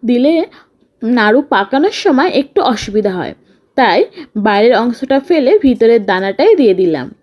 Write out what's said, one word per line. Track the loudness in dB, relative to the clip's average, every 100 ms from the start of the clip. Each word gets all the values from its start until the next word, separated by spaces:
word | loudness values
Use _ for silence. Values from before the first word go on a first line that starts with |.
| 0
দিলে | 0 2 0 -2 -10 _ _ _ _
নাড়ু | -4 0 2 0 0
পাকানোর | -2 -2 -2 -2 -2
সময় | 0 0 0
একটু | -2 -2 -2
অসুবিধা | -2 -4 -4 -2 -2
হয়, | -4 -8 -10 _ _ _ -2
তাই | 0 2 -2 -6 -12 -6
বাইরের | -2 2 2 2
অংশটা | 0 -6 -2 -4
ফেলে | 0 0 2 2
ভিতরের | 2 2 2 2 0
দানাটাই | -4 -4 0 2 4
দিয়ে | 2
দিলাম। | 2 0 -2 -8 -16